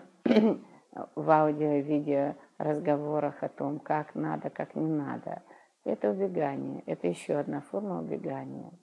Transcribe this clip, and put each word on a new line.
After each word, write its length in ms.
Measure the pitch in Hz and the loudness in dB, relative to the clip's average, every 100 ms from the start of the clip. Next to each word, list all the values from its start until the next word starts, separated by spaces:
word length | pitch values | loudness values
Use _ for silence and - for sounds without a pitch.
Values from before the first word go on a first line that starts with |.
| - _ | -4 _
<clears throat> 340 | - 110 113 - - - _ - - | 4 6 6 2 -4 -20 _ -12 -10
в 160 | - 151 | -2 6
аудио 420 | 156 151 151 151 | 6 6 4 2
и 80 | 143 | 2
видео 520 | 143 147 147 139 143 - - - | 2 0 2 2 0 -4 -12 -4
разговорах 840 | 151 151 151 147 147 151 143 - | -2 0 2 0 2 0 -2 -4
о 80 | 151 | -8
том, 280 | - 143 151 | -4 -4 -4
как 360 | - 151 151 | -2 -2 -2
надо, 340 | - 156 156 147 | -4 -2 -2 -6
как 260 | - 151 | -6 -6
не 120 | 151 160 | -2 0
надо. 560 | 156 139 - - - - - _ _ | 0 -2 -6 -8 -10 -12 -20 _ _
Это 260 | - 214 208 | -4 0 0
убегание, 720 | 196 196 175 143 135 135 - - | 0 0 0 -2 -2 -6 -6 -6
это 220 | - 175 | -4 -2
ещё 300 | 170 - 147 | -2 -2 -2
одна 220 | 165 143 | -2 -6
форма 400 | - 196 208 170 | -6 -6 -4 -6
убегания 720 | 160 156 156 135 131 135 - - | -4 -6 -4 -6 -8 -12 -14 -18